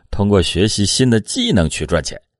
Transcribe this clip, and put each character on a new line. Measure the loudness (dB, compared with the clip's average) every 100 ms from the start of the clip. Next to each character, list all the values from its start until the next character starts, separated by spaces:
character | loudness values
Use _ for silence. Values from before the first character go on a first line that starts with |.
| -10
通 | -2 2
过 | 2
学 | 2 0 0
习 | 0 -2
新 | 2 2
的 | 2
技 | 0 -4 0
能 | 2 0
去 | -2 -4
赚 | -4
钱。 | -4 -12 _